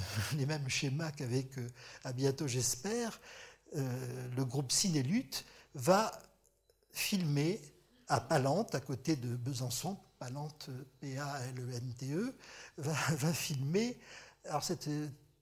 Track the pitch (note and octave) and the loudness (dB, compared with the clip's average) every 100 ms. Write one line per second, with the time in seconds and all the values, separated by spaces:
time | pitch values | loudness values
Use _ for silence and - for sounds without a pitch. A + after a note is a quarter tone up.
0 | F#2 G#2+ G2 D3 C3+ D3+ C3 - C#3 C#3 | -2 -2 0 0 0 0 0 0 0 0
1 | E3 D3 B2 B2+ C3 - A#2+ - - - | -2 -2 0 0 0 -6 -8 -8 -18 -10
2 | C3 B2+ C3+ C3+ D3 B2+ A#2 - G3 A#3 | -6 2 2 2 0 2 0 0 0 0
3 | A3+ - - - - - - D3+ C3 B2+ | 0 -4 -14 -16 -18 -20 -6 -2 0 -2
4 | B2+ B2+ B2+ B2+ C3 C3+ C3+ - G3 D#3 | -4 -6 -4 -2 0 0 2 4 4 4
5 | B2+ A3+ C4 - - - - D3 B2 G3 | 4 2 0 -6 -10 -20 -14 0 6 6
6 | A3 - - _ _ _ _ _ _ - | 6 -2 -16 _ _ _ _ _ _ -4
7 | - G3+ D#3+ C#3+ D#3 A3 - - _ _ | 0 2 4 4 4 0 -6 -20 _ _
8 | - C#3 - D#3 C3 E3 A3+ C#3+ - C3+ | 0 0 4 4 6 4 2 -2 -2 -4
9 | - D3+ A#2+ B2 A#2+ B2+ B2 - E3 G3 | 0 0 0 -2 -2 -2 -2 -2 -4 -6
10 | - - B2+ C#3 D3+ D3 - B2+ - - | -10 -12 -8 -6 -8 -10 -10 -10 -10 -10
11 | C#3+ C3+ C#3+ C#3+ B2+ B2+ B2 B2 B2+ A#2 | -6 -4 -4 -4 -4 -4 -4 -4 -4 -4
12 | C3 D#3 B3 - - - - - D3 C#3 | -2 0 -2 -4 -16 -18 -14 -4 -2 2
13 | - D3 D3+ E3 - C#3 C#3 F#3+ A#3+ A#3+ | 2 4 2 2 0 0 2 2 2 -2
14 | - - - - - D3+ - F3+ D3+ D3 | -12 -18 -20 -16 -4 -2 0 -2 -2 -2
15 | D3+ - - _ | -4 -8 -20 _